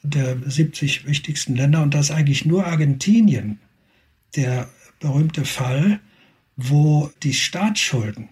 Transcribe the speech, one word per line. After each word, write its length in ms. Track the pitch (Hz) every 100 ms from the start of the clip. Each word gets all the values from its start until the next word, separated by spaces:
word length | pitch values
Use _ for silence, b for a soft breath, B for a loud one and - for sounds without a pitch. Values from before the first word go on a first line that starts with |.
der 340 | 147 143 127 127
siebzig 600 | 135 139 156 - 139 - 143
wichtigsten 500 | 143 - 147 - 123
Länder 260 | 139 160
und 120 | 147
da 60 | 147
ist 100 | 143
eigentlich 340 | 156 143 135
nur 220 | 156 180 175
Argentinien 920 | 160 147 135 - 226 208 123 101 104 _ _ _ _ _ _ _ -
der 320 | 127 127 120 _ _ _
berühmte 460 | 147 139 160 156 123
Fall, 540 | - 127 135 190 208 b b b b b -
wo 540 | 127 143 151 151 151 _
die 120 | 143
Staatsschulden 960 | 127 - 175 208 208 - 127 107 104 110